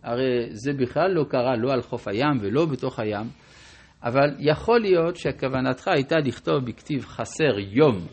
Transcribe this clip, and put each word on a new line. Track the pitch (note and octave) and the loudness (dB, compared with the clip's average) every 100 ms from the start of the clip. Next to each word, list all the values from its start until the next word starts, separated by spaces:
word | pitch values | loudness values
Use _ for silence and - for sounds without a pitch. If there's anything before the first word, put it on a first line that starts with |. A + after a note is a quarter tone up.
| - | -4
הרי | A#2+ C3 B2 A#2 | -2 0 0 -2
זה | G#2+ B2+ | -6 -6
בכלל | C#3 B2 C#3+ F3 | -2 -2 2 2
לא | F3+ | 2
קרה, | C#3+ C3+ B2 A#2+ | 0 0 2 0
לא | B2 | 2
על | C3 | 0
חוף | - A#2+ - | -2 -8 -4
הים | G2+ D3 C#3 | 0 0 0
ולא | G2+ B2 E3+ | 0 0 0
בתוך | C3 C3 - | -2 -4 -4
הים. | A2 G#2 A2+ - - - - - - _ | -4 -4 -8 -12 -20 -20 -20 -20 -20 _
אבל | A#2+ B2+ D3 C3+ | -2 2 2 2
יכול | C#3+ D3+ - A#3+ | 0 0 2 2
להיות | G#3 F3 E3 F3 | 4 4 2 -2
שכוונתך | D#3 C3 C3+ C3 B2+ B2+ - | -4 -2 -2 0 0 -2 0
הייתה | E3 C3+ E3 C#3 | 0 2 0 0
לכתוב | A2+ - D3+ B2 | -2 -2 -2 -2
בכתיב | - - C#3+ G#2 | -10 -6 -6 -6
חסר | - A2+ - D#3 G2+ G2 | -10 -10 0 0 0 0
יום | A2 D3+ G2+ E2 | 4 4 4 -4